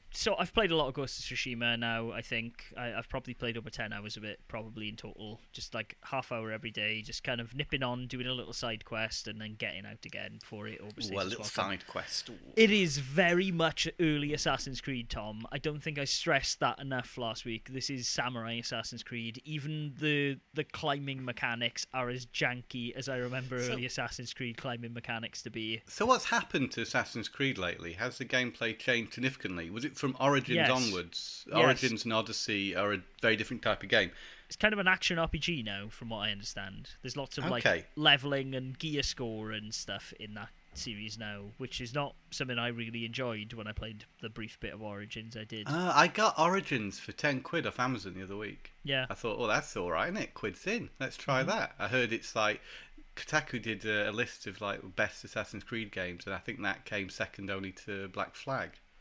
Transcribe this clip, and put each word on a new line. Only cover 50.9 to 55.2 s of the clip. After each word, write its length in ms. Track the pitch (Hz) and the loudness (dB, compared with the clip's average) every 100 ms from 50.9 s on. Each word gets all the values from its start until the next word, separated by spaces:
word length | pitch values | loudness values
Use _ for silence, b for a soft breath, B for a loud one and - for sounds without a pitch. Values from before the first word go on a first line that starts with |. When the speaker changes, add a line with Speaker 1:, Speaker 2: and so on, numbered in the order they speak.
| - | -6
Speaker 2:
Let's 180 | 127 - | -6 -4
try 240 | - 131 | 2 4
Speaker 1:
Mm-hmm. 80 | 131 | 4
Speaker 2:
that." 240 | 214 117 - | 2 0 -2
I 100 | 104 | 0
heard 240 | 127 117 | 2 2
it's, 240 | 113 - | 0 0
like, 260 | 113 107 - B B B B - | 2 2 2 B B B B -14
Kotaku 460 | - - 151 147 120 | -12 -2 0 0 -4
did, 240 | 113 104 | -2 -2
uh, 240 | 110 104 104 | 2 2 2
a 20 | |
list 360 | 107 120 - 104 | 0 -2 -4 -10
of, 120 | 95 | -4
like, 360 | 101 98 95 | -2 -4 -4
best 280 | - 104 - | 0 0 0